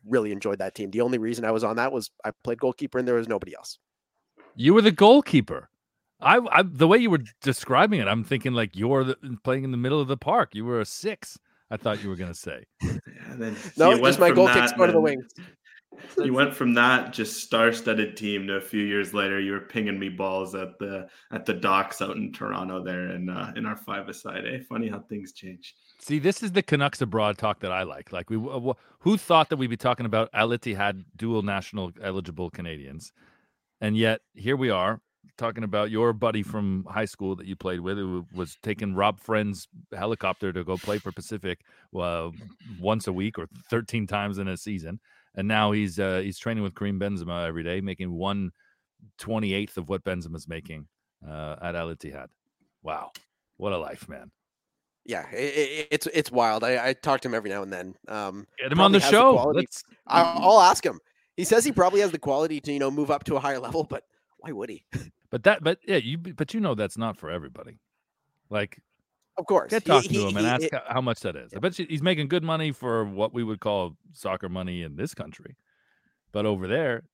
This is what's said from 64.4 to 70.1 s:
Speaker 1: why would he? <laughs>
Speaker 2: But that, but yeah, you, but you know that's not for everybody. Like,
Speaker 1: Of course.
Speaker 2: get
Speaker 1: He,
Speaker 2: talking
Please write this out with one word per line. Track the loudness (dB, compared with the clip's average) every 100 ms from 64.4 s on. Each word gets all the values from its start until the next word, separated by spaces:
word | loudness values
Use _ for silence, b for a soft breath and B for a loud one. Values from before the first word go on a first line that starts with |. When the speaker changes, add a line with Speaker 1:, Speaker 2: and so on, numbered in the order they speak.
Speaker 1:
why | -12
would | -10 -10
he? | -12 _
<laughs> | -12 -12 _ _
Speaker 2:
But | 2
that, | 2 4
but | 0 -2 0
yeah, | 0
you, | 0 -6
but | -8 -8 -4
you | -2
know | -2 0
that's | -2 -4
not | -6 -6
for | -8
everybody. | -8 -10 -18 -20 -20 _ _ _ _ _ _ _
Like, | -6 -6 -10 _ _ _ _ _ -10
Speaker 1:
Of | 0
course. | 2 2
Speaker 2:
get | -2
Speaker 1:
He, | 4
Speaker 2:
talking | 4 4